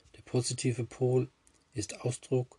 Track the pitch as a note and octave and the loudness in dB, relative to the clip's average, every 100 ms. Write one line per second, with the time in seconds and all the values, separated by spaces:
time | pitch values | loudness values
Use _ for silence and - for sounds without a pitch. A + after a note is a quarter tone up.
0 | _ - - B2+ - B2+ C3 A#2 A#2 - | _ -20 -4 -2 0 0 0 0 -2 0
1 | B2+ B2+ C3 _ _ _ _ A2 G#2 - | 4 4 2 _ _ _ _ -6 -6 -4
2 | B2 - - B2+ B2 | -4 -4 0 0 0